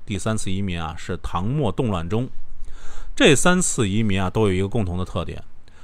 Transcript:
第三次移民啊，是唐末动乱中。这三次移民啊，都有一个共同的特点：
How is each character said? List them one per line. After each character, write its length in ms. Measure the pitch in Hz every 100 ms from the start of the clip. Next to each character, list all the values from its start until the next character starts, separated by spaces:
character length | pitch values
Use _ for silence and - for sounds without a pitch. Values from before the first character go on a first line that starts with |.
| -
第 120 | 95
三 200 | 113 110
次 120 | 98
移 120 | 95
民 200 | 98 85
啊， 140 | 78 80
是 200 | - 87
唐 260 | - 87
末 260 | 104 151 113
动 200 | 117 117
乱 180 | 90 85
中。 220 | 110 131 - - - - - - - -
这 220 | - 233 214
三 260 | 180 185
次 280 | - - 101
移 120 | 107
民 200 | 110 95
啊， 80 | 92
都 180 | 110 104
有 60 |
一 80 | 92
个 80 | 98
共 160 | 117 90
同 120 | 87
的 60 |
特 220 | 92 92 78
点： 180 | 78 - - - -